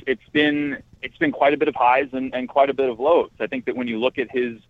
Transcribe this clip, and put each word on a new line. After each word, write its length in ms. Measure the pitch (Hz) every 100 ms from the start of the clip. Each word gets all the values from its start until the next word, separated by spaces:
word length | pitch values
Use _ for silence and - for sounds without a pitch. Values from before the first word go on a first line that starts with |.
| -
it's 220 | 127 _
been, 520 | 147 151 147 147 131 - -
it's 160 | 135 -
been 140 | 156
quite 240 | - 143 147
a 20 |
bit 100 | 151
of 60 |
highs 360 | 135 123 131 139
and, 240 | 131 131 127
and 120 | 127
quite 220 | 143 139
a 40 | 131
bit 120 | 131
of 120 | 110
lows. 320 | 143 170 107 -
I 80 | 107
think 180 | 131 127
that 100 | 123
when 120 | 123
you 100 | 110
look 200 | 127 -
at 100 | 113
his, 300 | 127 123 113